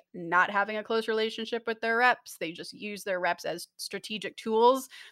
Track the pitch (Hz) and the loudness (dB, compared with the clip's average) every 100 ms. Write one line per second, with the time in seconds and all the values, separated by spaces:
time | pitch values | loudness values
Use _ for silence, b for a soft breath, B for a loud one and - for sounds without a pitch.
0 | _ 180 170 175 185 202 202 214 - 226 | _ -10 2 4 4 2 0 -2 -2 -2
1 | 220 220 220 220 226 233 226 220 226 226 | 0 0 -2 -4 -6 -4 -4 -4 0 4
2 | 247 - - - 170 180 - - 208 202 | 4 4 -4 -8 -8 -8 -14 -12 -10 -8
3 | 202 180 180 175 - 170 - - - 196 | -4 0 0 0 -4 -6 -10 -14 -10 -10
4 | - 214 190 - 226 220 240 262 262 B | -8 -8 -8 -8 0 6 6 4 -2 B
5 | B | B